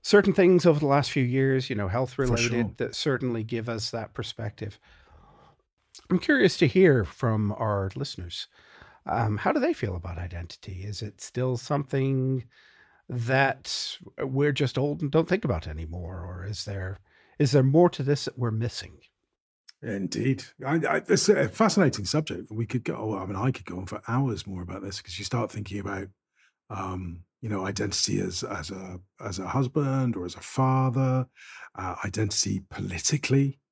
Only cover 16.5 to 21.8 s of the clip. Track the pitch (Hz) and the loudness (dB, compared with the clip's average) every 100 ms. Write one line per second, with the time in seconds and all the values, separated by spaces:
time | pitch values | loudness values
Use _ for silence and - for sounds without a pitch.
16.5 | 101 - 98 92 98 _ _ _ _ 131 | -8 -8 -6 -6 -8 _ _ _ _ 4
17.5 | 139 135 151 175 - 135 143 - - 120 | 6 6 6 6 4 -2 0 -2 -4 -2
18.5 | 110 120 - 90 78 _ _ _ _ _ | 0 -2 -6 -14 -18 _ _ _ _ _
19.5 | _ - _ - 98 92 - 123 131 - | _ -20 _ -8 -6 -4 0 0 0 -4
20.5 | _ 131 165 - - - 214 - 185 123 | _ -2 0 2 0 2 4 6 4 4
21.5 | - 220 - | 4 4 6